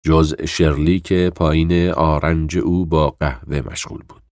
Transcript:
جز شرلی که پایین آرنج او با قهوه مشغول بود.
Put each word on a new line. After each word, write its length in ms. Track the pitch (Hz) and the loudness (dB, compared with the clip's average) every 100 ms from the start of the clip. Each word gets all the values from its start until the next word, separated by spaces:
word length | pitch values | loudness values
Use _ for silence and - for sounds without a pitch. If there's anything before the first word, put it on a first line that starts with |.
جز 300 | 78 80 78 - 78 | 4 2 2 -2 -8
شرلی 520 | - 80 71 76 92 | 0 0 2 2 0
که 320 | - 90 90 - | 0 0 0 0
پایین 540 | 80 80 82 87 90 | 0 2 2 2 0
آرنج 640 | - 80 76 78 80 78 87 | 2 0 2 0 0 -2 -4
او 300 | 80 87 85 | -2 -2 0
با 240 | 80 73 | 0 0
قهوه 500 | - 73 - - 71 | -2 -6 -6 -8 -6
مشغول 420 | 58 - - - - | -6 -12 -12 -14 -18
بود. 140 | - _ | -20 _